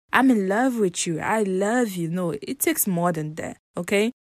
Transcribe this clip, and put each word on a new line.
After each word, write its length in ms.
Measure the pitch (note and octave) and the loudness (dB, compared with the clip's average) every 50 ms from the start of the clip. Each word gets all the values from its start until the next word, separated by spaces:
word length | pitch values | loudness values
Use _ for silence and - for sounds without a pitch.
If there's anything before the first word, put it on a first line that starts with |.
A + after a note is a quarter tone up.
| _ _ - | _ _ 2
"I'm 180 | G#3+ B3+ C4 | 4 6 6
in 180 | B3 G#3+ F#3+ F#3 | 6 4 2 0
love 300 | G3 G#3+ B3+ C4+ B3 A#3 | 0 2 2 0 2 2
with 280 | G#3 F#3 F3 - - | 0 0 0 -2 -4
you. 140 | F3+ E3 D3+ | -4 -4 -4
I 220 | - - G3+ A3 G#3+ | -2 -2 0 0 0
love 480 | F#3+ F#3 F#3 G3 G#3 A#3 B3+ B3 A3 F#3+ | 0 0 0 0 0 2 0 0 0 -2
you." 160 | F3+ E3+ D#3+ | -4 -4 -2
No, 240 | E3 F#3 F3+ E3+ - - - | -2 -2 -2 -2 -4 -6 -6
it 160 | - C4+ - | -8 -6 -2
takes 280 | - F4 D#4 - - | 0 0 0 0 0
more 260 | G#3+ F#3 E3+ E3+ F3 F3 | 0 0 0 0 0 0
than 220 | D#3+ D3+ D3+ D#3 | -2 -4 -6 -8
that, 220 | D#3+ - - - - _ _ - | -8 -10 -10 -12 -14 _ _ -10
okay? 340 | - F3 - G#3+ G3+ G#3 A#3 - _ _ _ | -8 -4 0 0 2 2 0 -2 _ _ _